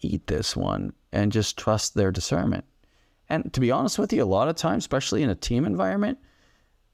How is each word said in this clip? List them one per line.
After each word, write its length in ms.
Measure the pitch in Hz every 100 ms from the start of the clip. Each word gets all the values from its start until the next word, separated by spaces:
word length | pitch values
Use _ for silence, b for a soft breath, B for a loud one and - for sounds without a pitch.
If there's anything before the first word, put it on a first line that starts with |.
eat 260 | - - -
this 280 | 76 - -
one 360 | 50 50 50 - -
and 220 | - 104
just 260 | 107 104 -
trust 360 | - 107 - -
their 160 | 98
discernment. 520 | 95 - - - 90 - _ _ _ _ _ -
And 240 | 160 -
to 40 | 131
be 120 | 120
honest 260 | 131 233 -
with 140 | 208
you, 100 | -
a 20 |
lot 220 | 107 95 139
of 80 |
times, 300 | 165 170 196
especially 400 | - 135 - 110
in 60 | 139
a 40 |
team 300 | 90 - 120
environment, 540 | 156 87 185 196 208 269 b b b b b b _